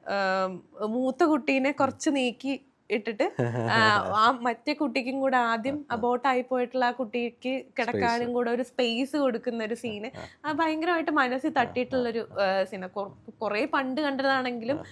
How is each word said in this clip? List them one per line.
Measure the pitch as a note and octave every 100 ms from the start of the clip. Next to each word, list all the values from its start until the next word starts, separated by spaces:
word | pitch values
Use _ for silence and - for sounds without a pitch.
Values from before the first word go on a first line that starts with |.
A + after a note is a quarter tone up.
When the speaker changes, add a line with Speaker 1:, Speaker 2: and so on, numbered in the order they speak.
| -
Speaker 1:
ഏഹ്, | G3+ F#3+ F#3+ F#3+ F#3 - - G#3+
മൂത്ത | A#3 C4 C4
കുട്ടീനെ | E4+ D4+ C#4+ C4+ C4
Speaker 2:
ഉം. | C#4
Speaker 1:
കുറച്ച് | C4+ - D#4+
നീക്കി | C#4 B3 G#3 C4+ C4+ - _ _
ഇട്ടിട്ട്, | G#3 G#3 G#3 F4 -
ആ, |
Speaker 2:
<laughs> | A#2+ A#2+ A2+ A3+ G#3+ G#3 - G#3
Speaker 1:
ആ | A3+ B3+
മറ്റേ | A#3+ A#3 -
കുട്ടിക്കും | D4 D4 B3 B3+ C4+
കൂടെ | C4+ B3+
ആദ്യം | A#3 A3+ A#3 D4 C#4
Speaker 2:
ആ, |
ആ. | A#3+
Speaker 1:
അബോർട്ട് | A#3+ B3 C4+
ആയി | B3+ B3
പോയിട്ടുള്ള | B3+ B3 B3+ B3
ആ |
കുട്ടിക്ക് | B3 A#3 A#3+ A#3+ A#3 B3 C4 A#3+ -
കിടക്കാനും | A#3 A3 A#3 A#3
Speaker 2:
സ്പേസ്. | A#3+
Speaker 1:
കൂടെ | A#3+ A#3
ഒരു | A#3+
സ്പേസ് | B3+ - A#3+ A3+ C4+ D4+
കൊടുക്കുന്ന | C4+ A3+ B3 A#3
ഒരു | A3 A#3
സീന്, | A#3+ G#3 A3 -
Speaker 2:
ആ, | - - D4
ആ. |
Speaker 1:
ആ, |
ഭയങ്കരമായിട്ട് | D4+ E4 D#4 E4+ E4+ E4
മനസ്സിൽ | D4+ B3+ C4 D4+ D4
Speaker 2:
ആ, |
ആ, |
Speaker 1:
തട്ടിയിട്ടുള്ളൊരു, | A#3 - B3 C4 A#3+ A3+ - -
Speaker 2:
ആ. |
Speaker 1:
ഏഹ്, | F#3+ F#3+ F#3+
സീനാ. | G3 F#3
കൊ-, | G#3 G3 - - -
കുറേ | G#3 G#3 C#4
പണ്ട് | D4+ C4 C4
കണ്ടതാണെങ്കിലും | D4 C4+ C4+ C4+ B3+ A#3+ A3+ D4+
Speaker 2:
ആ, | -